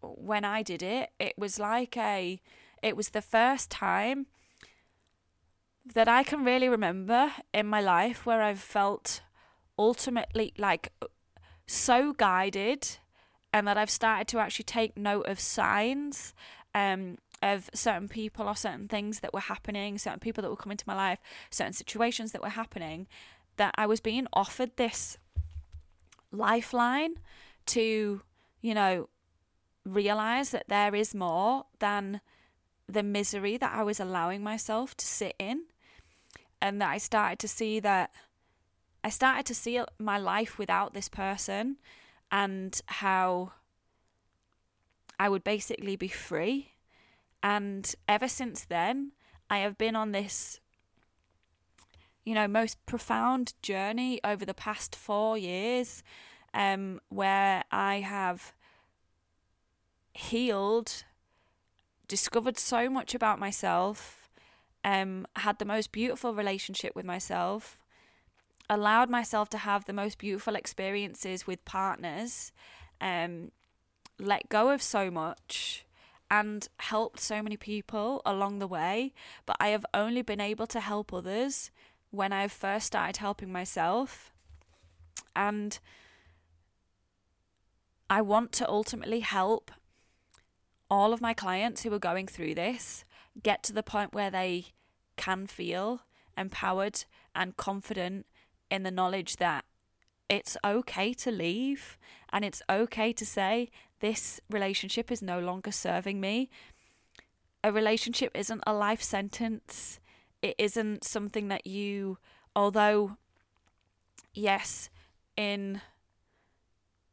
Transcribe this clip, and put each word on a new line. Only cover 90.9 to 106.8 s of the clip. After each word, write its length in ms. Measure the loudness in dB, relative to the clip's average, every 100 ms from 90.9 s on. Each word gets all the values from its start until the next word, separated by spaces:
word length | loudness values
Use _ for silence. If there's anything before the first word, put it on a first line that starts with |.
| 4 6
of 80 | 4
my 120 | 0
clients 500 | -2 -2 0 0 -2
who 100 | -2
are 60 | -2
going 280 | 0 -2 -4
through 280 | -6 -4 -2
this 500 | -2 -4 -8 -12 -16 -20 -20 -2
get 200 | 2 2
to 100 | 0
the 100 | -4
point 300 | -2 -2 -2
where 180 | -2 -2
they 420 | 0 -2 -2 -6 _ _ _ _ -8
can 280 | -2 -2 -4
feel 560 | -8 -4 -2 -2 -4 -10 _ _ -8
empowered 680 | -8 -4 -2 0 -2 -4 -10 _ _ -4
and 200 | -4 -2
confident 720 | -4 -4 -6 -6 -4 -6 -12 _ _ _ _
in 100 | -2
the 80 | -2
knowledge 460 | 0 2 0 -4 0
that 260 | 0 0 -6 _ _ _ _ _ _
it's 300 | 0 0 -2 0
okay 480 | 0 0 -2 -2
to 160 | -2 -4
leave, 680 | -2 -2 0 -2 -2 -6 -20 -20 -20 -4
and 100 | -2
it's 200 | -2 -4 0
okay 460 | 2 2 0 0
to 120 | 0 -4
say, 440 | -2 0 0 -2 -8 -20 _
"This 420 | -2 -2 -4 -8 -6
relationship 640 | -2 0 -2 -2 -4 -2
is 100 | -4
no 180 | -2 -2
longer 320 | -2 -4 -4
serving 480 | -4 0 0 0 -2
me." 300 | 0 0 -2 -6 -20 -20